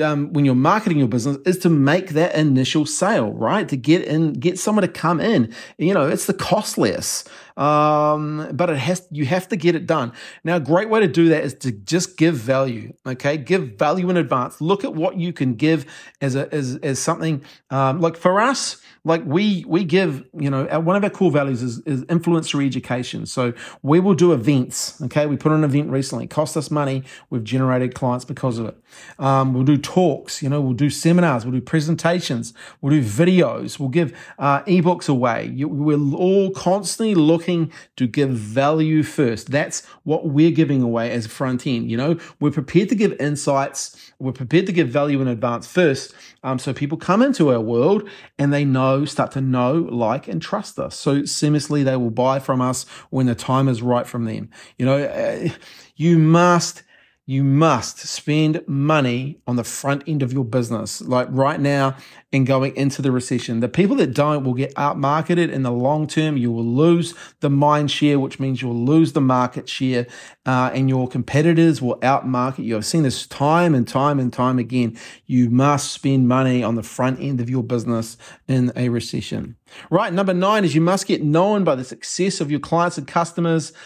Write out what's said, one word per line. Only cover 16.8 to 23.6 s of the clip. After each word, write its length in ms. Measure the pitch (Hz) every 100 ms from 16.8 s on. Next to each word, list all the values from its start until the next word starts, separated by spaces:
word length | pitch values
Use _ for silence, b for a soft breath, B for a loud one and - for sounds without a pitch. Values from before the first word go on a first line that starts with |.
| 151 131
something, 440 | - 165 165 147 B B -
um, 300 | 135 135 147
like 160 | 165 165
for 240 | 180 190
us, 420 | 233 262 - - b b 151
like 180 | 165 160
we, 380 | 151 208 190 -
we 160 | 165
give, 420 | 185 175 185 135 - -
you 120 | 139
know, 180 | 135 135
our, 120 | 151
one 160 | 165 196
of 80 |
our 60 | 202
core 220 | - 185
values 300 | 147 139 127
is, 180 | 123 117 -
is 180 | 135 135
influencer 600 | 170 170 165 156 143 139
education. 600 | 127 - 123 123 - 110
So 280 | - 123 117